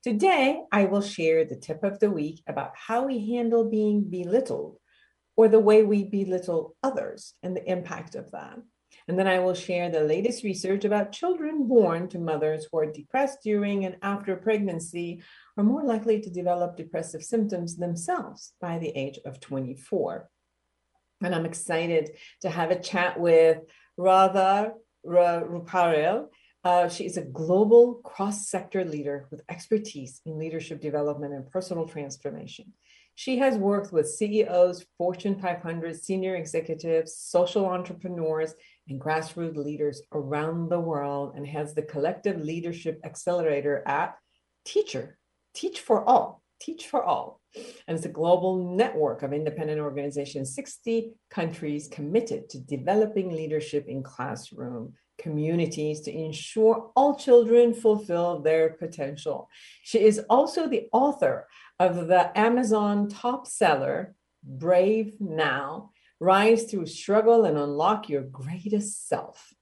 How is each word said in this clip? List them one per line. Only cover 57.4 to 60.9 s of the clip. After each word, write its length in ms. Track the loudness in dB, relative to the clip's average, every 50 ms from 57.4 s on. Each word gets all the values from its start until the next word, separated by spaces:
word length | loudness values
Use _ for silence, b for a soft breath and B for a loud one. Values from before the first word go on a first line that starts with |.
| 8 8 6 6 6 6 2
fulfill 680 | 2 2 2 2 2 0 -2 -2 0 0 0 -2 0
their 280 | 0 2 4 4 2 2
potential. 760 | 0 -4 -12 -12 -8 -8 -8 -8 -8 -8 -8 -8 -8 -8 -10 B B B B B B B B
She 160 | 0 2 6
is 200 | 6 6 6 6 2 4
also 360 | 4 6 6 4 0 -2 -2
the 200 | 0 -2 -2 -2 2